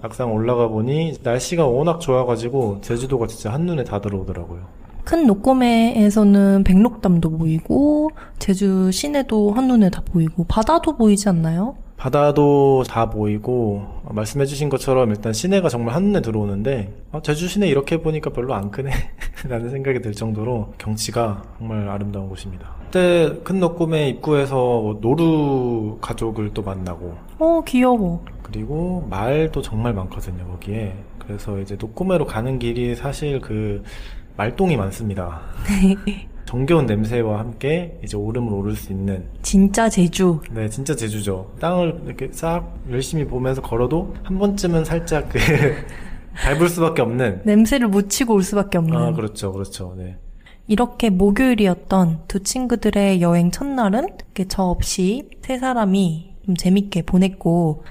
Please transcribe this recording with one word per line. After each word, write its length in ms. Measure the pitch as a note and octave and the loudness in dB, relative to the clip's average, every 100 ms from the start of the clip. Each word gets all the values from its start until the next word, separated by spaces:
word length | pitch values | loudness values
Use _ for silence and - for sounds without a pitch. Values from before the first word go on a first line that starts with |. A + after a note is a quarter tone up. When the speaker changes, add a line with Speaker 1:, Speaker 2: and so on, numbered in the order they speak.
Speaker 1:
막상 300 | A2+ - B2 | -10 -6 -2
올라가 340 | G#2+ A#2 A#2+ A2+ | 0 2 2 2
보니 500 | G#2+ A#2+ D3+ E3 C3 | 0 0 0 -2 -4
날씨가 420 | A#2+ B2 - E3+ C#3+ | -2 -2 0 2 2
워낙 340 | B2 E3+ E3+ | 4 2 0
좋아가지고 800 | - B2+ B2 A2+ A#2+ C3+ A2+ G2+ | 0 2 2 0 -2 0 -2 -4
제주도가 440 | - A#2+ C3 C3 A2+ | -4 -4 -2 -2 -2
진짜 240 | - G#2+ | -4 -6
한눈에 320 | C3+ F3 E3 | -2 -2 -2
다 160 | E3 G2+ | -4 -4
들어오더라고요. 600 | G#2 G2 F2+ F2 E2+ F2 F2+ - - - | -4 -4 -6 -8 -10 -12 -14 -18 -16 -12
Speaker 2:
큰 220 | - E4 C4+ | -2 2 4
녹곰해에서는 1400 | G3 C4 C4 A#3+ A3+ A3+ A#3+ G#3 G#3+ G3+ G3+ G3 G3 | 4 2 4 4 4 4 4 4 6 6 6 6 6
백록담도 680 | G3+ F#3 A#3+ - F#3+ E3+ E3 D#3+ | 6 6 6 2 2 2 2 0
보이고 720 | D#3+ D#3+ - D#3+ D4 D4+ D4+ - - - | 0 0 0 2 4 2 0 -4 -14 -6
제주 520 | - F#3+ G3 F#3+ F#3 | -2 2 2 2 2
시내도 600 | F#3 D4 C#4+ C4+ A3 G#3 | 0 0 -2 0 2 2
한눈에 380 | A3 C4 A#3+ F#3+ | 2 4 6 4
다 120 | - | 2
보이고 400 | - F3 D#3+ - | -2 0 0 0
바다도 520 | E3+ G#3+ A3 E4 E4 C#4 | 0 2 4 2 2 4
보이지 320 | A3 G3+ G3+ | 4 4 4
않나요? 480 | E3+ D#3+ E3+ A3+ - - - | 2 2 0 -2 -6 -14 -6
Speaker 1:
바다도 840 | C3 D3 D3 C#3+ C#3+ C#3+ C#3 C3+ B2 | 0 4 4 6 6 6 6 4 2
다 200 | A2+ A2 | 0 -2
보이고, 760 | A2 G#2 G#2 A2+ B2 A2 G2+ G2+ - - | 0 0 -2 -2 0 0 -2 -6 -12 -6
말씀해주신 580 | G#2+ A2 C#3+ C#3 C#3+ D3 | -6 -4 -2 -2 0 -2
것처럼 400 | C#3 - C3 A#2 | 0 2 2 2
일단 220 | G#2 A2+ | 0 -2
시내가 360 | A2 F3+ G3 E3+ | -2 2 2 2
정말 260 | A#2+ A#2 | 0 -2
한눈에 260 | D3 G3+ F#3+ | 0 2 2
들어오는데, 720 | A2+ A2 G2+ G2 A#2+ C3 G2 A2 - | 0 -2 -2 -2 -2 -2 -4 -10 -12
"아, 80 | D#3 | -6
제주 240 | D3+ D3 F3+ | -2 -2 -2
시내 220 | G3+ F#3+ | 0 2
이렇게 300 | C#3 C#3 E3 | 2 2 -2
보니까 320 | D#3+ D#3 C#3+ | 0 -2 -4
별로 240 | C3 B2+ | -4 -2
안 180 | G#2+ G2+ | -4 -4
크네" 180 | - C3+ | -6 -2
<laughs> 560 | B2+ - - - - C3+ | -2 -2 -6 -8 -8 -6
라는 220 | A#2+ A#2+ | -4 -4
생각이 300 | C3+ C3+ B2 | -4 -2 -2
들 120 | G#2+ | -2
정도로 600 | G#2 A2+ G#2+ A2 A#2+ G#2 - | -6 -4 -4 -2 -4 -6 -8
경치가 680 | G#2+ A2 - A#2 A2+ G2 - - | -6 -6 -4 -2 -2 -4 -10 -12
정말 300 | A2+ G#2+ G2+ | -6 -4 -4
아름다운 400 | G2+ G2+ G2+ F#2+ | -4 -6 -6 -8
곳입니다. 460 | F#2 G2 - - - - | -10 -12 -12 -12 -14 -4
그때 480 | F#3 F3+ F3 D3+ D3+ | 2 4 4 2 0
큰 160 | - F#3 | -4 0
녹곰의 480 | E3+ E3+ D#3+ D#3+ C#3+ | 0 0 0 2 0
입구에서 460 | A#2 D#3 C#3+ C3+ C3+ | -2 0 2 2 2
뭐 420 | B2 A#2+ G#2+ G#2 | 2 2 0 0
노루 1000 | A2+ D3+ E3 D#3 C#3+ C3+ B2 A#2 G#2+ A2 | 2 4 4 4 2 0 0 -2 -4 -6
가족을 500 | - A2 A2+ A2 G#2 | -8 -4 -4 -4 -4
또 100 | A2 | -4
만나고, 520 | G2 F#2+ F2+ E2+ F2 E2+ - - | -6 -6 -8 -8 -10 -12 -16 0
Speaker 2:
어, 240 | D#4+ E4 | 2 2
귀여워. 600 | D#4+ B3 B3+ A#3+ F3+ E3+ - - | 2 2 4 4 0 -4 -8 -14
Speaker 1:
그리고 640 | - G#2+ A2+ D3+ F3+ F3+ B2 | -10 -8 -6 -4 -4 -4 -6
말도 540 | F#2 A2+ D3+ D#3+ D3 | -4 0 2 0 -2
정말 300 | - G#2+ A#2+ | -4 -4 -2
많거든요, 500 | G2+ F#2 G2+ - F2+ F2+ | -2 -6 -8 -8 -8 -10
거기에. 460 | F2 G2 G#2+ G#2 G2+ - - | -10 -8 -6 -6 -10 -14 -14
그래서 400 | - G#2 - G2 | -10 -10 -6 -6
이제 160 | G2 G2+ | -6 -8
녹곰해로 480 | A#2 - F#3 F3+ C#3+ | -10 -4 0 0 0
가는 320 | A2 B2 C3 | -2 -4 -2
길이 380 | A#2+ A#2+ A#2+ A#2+ | -2 -2 -2 -4
사실 440 | C#3 C3+ D3 C3+ | -6 -4 -4 -4
그 440 | - G#2+ G#2+ G2+ - - - - - - | -4 -4 -4 -4 -8 -14 -14 -14 -12 -4
말똥이 400 | G#2+ B2 F#3 C3 | -4 0 0 2
많습니다. 640 | G2 F#2+ A2 F#2+ F2 D#2+ - - | -2 -4 -6 -4 -6 -8 -10 -8
Speaker 2:
<laughs> 680 | - G3 F#3+ G3 G#3 - - - | -2 4 4 4 -2 -8 -12 -14
Speaker 1:
정겨운 400 | - B2 C3+ E3+ | -8 -4 2 2
냄새와 540 | A#2+ G#2 A2 A#2+ A2 G#2 | 4 0 0 0 0 -2
함께 600 | A#2+ A#2 C#3 E3 E3+ - | -6 -6 -2 -2 -4 -12
이제 100 | G2+ G#2 | -8 -6
오름을 360 | G#2 B2 A#2 | -4 -4 -2
오를 240 | G2 G2+ A2 | -2 -4 -6
수 160 | - | -6
있는. 320 | F#2+ G2 F#2+ F2+ - | -4 -4 -4 -8 -10
Speaker 2:
진짜 480 | - G3 G3 G3 A3+ | 2 4 4 4 2
제주. 520 | G3 E3+ F3+ F#3 D#3+ - | 4 2 4 2 2 -4
Speaker 1:
네, 180 | A2+ G#2+ | -4 -4
진짜 260 | C3 C3+ | -4 -4
제주죠. 560 | C3 A2 G#2+ G2+ F#2 F#2+ - | -2 -4 -4 -4 -4 -8 -6
땅을 420 | E3 F3+ E3+ E3 | -2 0 0 -2
이렇게 240 | C#3+ A#2 C3+ | -10 -8 -10
싹 440 | - E3 E3+ E3+ - C3 | -6 -4 -4 -6 -10 -6
열심히 340 | B2 C3 D#3+ | -4 -2 -2
보면서 380 | B2+ B2 C3 C3 | -2 -2 -2 -2
걸어도 500 | - A#2 B2 D#3+ G3 - | -2 0 2 0 -2 -8
한 160 | - F#3+ | -4 0
번쯤은 460 | G3+ G3 F3+ E3 | 0 0 0 0
살짝 460 | D#3 E3 - D3+ - | 0 -2 0 -2 0
그 80 | - | 0
<laughs> 960 | - C#3+ C#3+ - - - - - - - | 2 4 2 0 -8 -12 -12 -12 -12 -2
밟을 320 | B2+ D3 F3 | 0 4 2
수밖에 320 | E3+ E3 D3+ | 2 0 2
없는. 420 | A2+ B2 A#2+ F#2 | 0 2 0 0
Speaker 2:
냄새를 440 | G#3+ G#3 A3+ C#4 A3+ | 4 6 6 4 4
묻히고 460 | G3 G3+ - A#3+ | 2 2 0 4
올 80 | G3+ | 4
수밖에 340 | F#3 G3+ G3 F3 | 4 0 0 0
없는. 180 | D#3+ E3 | 2 2
Speaker 1:
아, 140 | - | 2
그렇죠, 380 | - G#2+ - G2+ | 0 -4 -4 -6
그렇죠. 420 | G2 F#2+ - F2+ F#2 | -6 -8 -8 -12 -10
네. 220 | F2+ F#2 - - - - - | -12 -12 -16 -18 -20 -18 0
Speaker 2:
이렇게 420 | G#3+ A#3+ - A3+ | 2 2 0 0
목요일이었던 1160 | F3+ G3+ G3+ C4 A3 G3 F3 - F#3+ E3+ D#3+ - | 4 4 4 4 4 4 2 0 2 2 0 -4
두 140 | G3 | -6
친구들의 800 | F#3+ B3+ B3 A#3 G#3 G3+ G3 F#3 | -4 -4 -2 0 2 2 2 4
여행 280 | E3+ E3+ F3 | 4 4 2
첫날은 580 | - C#4 C4 G3+ A3 F#4 - | 0 -4 0 2 2 -2 -8
이렇게 260 | - - F#3+ | -10 -6 -4
저 180 | - | -2
없이 640 | F#3 F3 - - F#3 B3+ - - | 0 0 -2 0 0 -2 -8 -12
세 180 | - B3+ | -8 -4
사람이 720 | C4 A#3+ G3+ G3 F3+ D#3+ - - | -2 0 2 4 2 -2 -8 -8
좀 120 | - F3 | -4 0
재밌게 460 | F3+ G3 G3+ F3 | 4 4 2 -4
보냈고, 840 | - F3+ F#3+ F#3+ E3+ E3+ E3 D3+ - | 2 4 4 2 0 2 2 -2 -8